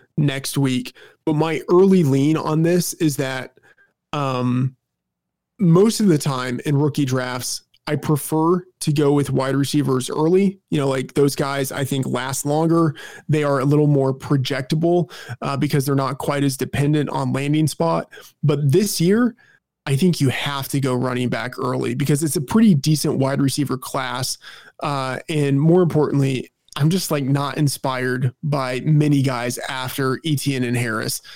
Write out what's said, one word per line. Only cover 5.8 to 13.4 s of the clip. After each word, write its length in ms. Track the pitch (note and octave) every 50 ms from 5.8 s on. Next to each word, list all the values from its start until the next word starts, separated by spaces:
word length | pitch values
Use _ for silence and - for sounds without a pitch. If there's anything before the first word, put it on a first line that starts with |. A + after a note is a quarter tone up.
| G3+ A#3 G#3+ -
of 80 | G#3+
the 100 | G3+ D#3+
time 440 | C#3+ - D#3 C3+ B2+ B2 B2+ B2 B2 -
in 120 | E3 C#3+
rookie 280 | C#3 D3 D3+ C#3+ - C#3+
drafts, 580 | C3 B2+ C3 B2+ B2+ B2 B2+ A#2+ - - - - _ _ _ _ -
I 80 | D3+
prefer 680 | D3 - - D#3 C#3+ - - - D#3 D#3+ E3 F3+ F#3 F3+ - _ _
to 120 | - - D3
go 200 | D3 D3+ C#3+ D3
with 180 | C#3+ C#3 B2+
wide 260 | C3+ C3+ C3 C3+ C3+
receivers 540 | C#3 C#3+ - - D3 C#3 C3+ C3 B2+ B2+ -
early. 500 | - - D#3 D#3+ F3+ F#3+ G3+ G3 F#3+ - _ _
You 80 | - D#3
know, 100 | C#3 C3+
like, 260 | C3+ C3+ C3 C3 -
those 200 | - C#3+ C#3+ C#3
guys 380 | - D3+ C#3 C#3 C#3 C#3 C3+ -
I 120 | - C#3+
think 220 | C3 C#3 C3+ C3
last 400 | C3 C3 B2 B2 C3 C#3 - -
longer. 480 | D3 C#3+ D#3 E3 E3 E3 E3+ E3 D#3+ C#3+ - - - - - - -
They 140 | D3+ D#3